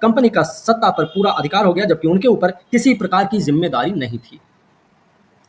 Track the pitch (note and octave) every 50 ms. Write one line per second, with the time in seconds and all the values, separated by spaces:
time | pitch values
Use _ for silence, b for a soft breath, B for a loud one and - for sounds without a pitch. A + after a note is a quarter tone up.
0 | - A3+ A3+ C#4 B3+ A3+ A3 F3 D#3 D#3 - - - - A3+ A3+ A3+ G3 F3+ -
1 | D#3 D3+ - F#3+ G3+ G3+ F3 E3 C#3+ D3+ F3+ G3 G#3+ F#3+ F3 F3 G#3 G#3 E3 D#3
2 | - D#3+ E3+ F#3+ F#3+ C4 G#3+ D#3 E3+ F3+ F3 - - _ - A#3+ A3+ C4+ B3 -
3 | G#3+ F3+ F3+ F#3 G3+ G3 G#3 G#3 D#3 C#3+ D3 D#3 F3 E3+ C3 A#2+ B2 D#3+ G#3 E3+
4 | C3 A#2 A#2 A#2 - - - - _ _ _ _ _ _ _ _ _ _ _ _
5 | _ _ _ _ _ _ _ _ _